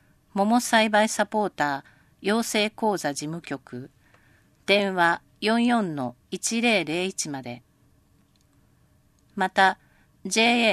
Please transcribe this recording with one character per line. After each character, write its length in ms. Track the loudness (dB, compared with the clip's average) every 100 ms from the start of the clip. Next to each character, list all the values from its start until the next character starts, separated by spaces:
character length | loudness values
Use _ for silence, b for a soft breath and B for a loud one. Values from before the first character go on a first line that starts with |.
| b b _
桃 260 | -2 2 0
栽 300 | 2 2 4
培 200 | 2 2
サ 160 | 0 -2
ポ 220 | -2 -4
ー 20 |
タ 300 | -2 -4 -4
ー 40 | -10 b b b
養 220 | -2 -2
成 260 | -2 -2 -2
講 280 | -2 -2 -2
座 180 | -4 -6
事 100 | -8
務 160 | -10
局、 480 | -10 -12 -12 -16 -16 _ b b b b b b 0
電 260 | 0 2
話 280 | 2 2 0 _ _
四 240 | -2 0 2
四 300 | 2 0 -4
の 200 | -6 -8 _
一 320 | -8 -6 -2
零 240 | 0 0 0
零 200 | -4 -4
一 240 | -6 -8
ま 120 | -10
で。 220 | -10 -14 _ _ _ _ _ _ _ _ _ _ _ _ _ _ _ _ _ -4
ま 140 | -2
た、 280 | 4 4 4 b b b b -4
ジ 160 | 2
ェ 20 |
ー 40 | 4 4 2